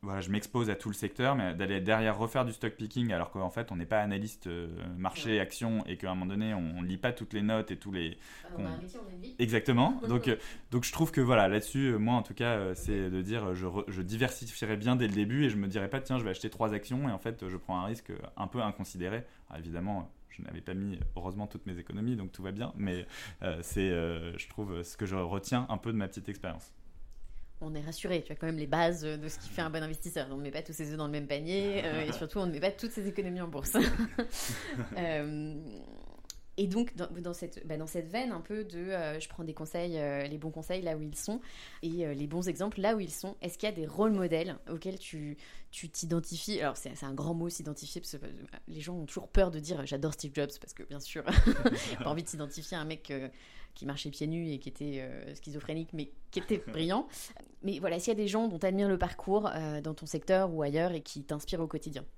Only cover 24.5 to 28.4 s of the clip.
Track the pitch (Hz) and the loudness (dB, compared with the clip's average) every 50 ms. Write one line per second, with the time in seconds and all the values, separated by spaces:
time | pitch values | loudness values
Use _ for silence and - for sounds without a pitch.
24.5 | - - 107 101 90 85 85 - - - 107 95 95 95 90 85 92 98 95 - | -6 -6 -4 -4 -4 -4 -4 -6 -4 -4 -2 0 0 0 0 0 0 -2 0 0
25.5 | - 123 127 - 113 95 - 113 113 110 101 92 - - - - 101 - - 92 | 0 0 2 0 -2 -2 -2 0 0 0 0 -2 -4 -8 -8 -8 -8 -6 -6 -6
26.5 | 80 82 - - - - - - - - - - - - - - - - - - | -6 -8 -10 -14 -18 -16 -16 -16 -12 -12 -12 -10 -8 -10 -8 -6 -6 -6 -6 -6
27.5 | - - - 156 156 151 147 156 160 - - 180 180 170 - - 151 - | -6 -6 -6 -4 -4 -4 -4 -4 -6 -4 -2 2 2 2 0 -2 -6 -2